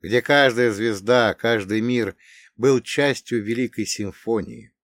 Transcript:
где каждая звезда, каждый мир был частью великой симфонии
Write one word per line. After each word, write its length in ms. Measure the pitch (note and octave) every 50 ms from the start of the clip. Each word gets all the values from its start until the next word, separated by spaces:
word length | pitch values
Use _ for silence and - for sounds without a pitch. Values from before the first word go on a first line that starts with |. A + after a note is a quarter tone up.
где 180 | - F#2+ G#2+ B2
каждая 520 | - - C#3+ C#3+ C#3 C3+ A2+ A#2 B2 A#2
звезда, 640 | G#2 G2 A2 A#2 G#2+ G2 F#2+ G#2+ B2+ B2 A#2 G#2+ F2+
каждый 460 | _ - A2+ A#2 A2 G2 F#2+ G#2 A2
мир 360 | A2+ A#2+ B2 A#2+ A2 G2 F#2 _ _ _ - - _ _ _
был 240 | - A2+ C3+ C3+ B2
частью 640 | - - - - C#3+ C#3+ B2+ - _ - B2 A#2
великой 440 | G2+ G#2 A#2 A#2+ B2+ A#2 _ - G#2+
симфонии 880 | - - - G#2+ G2 F#2 - - A2+ A#2 G#2+ E2+ - - A#2 G#2 _ _ _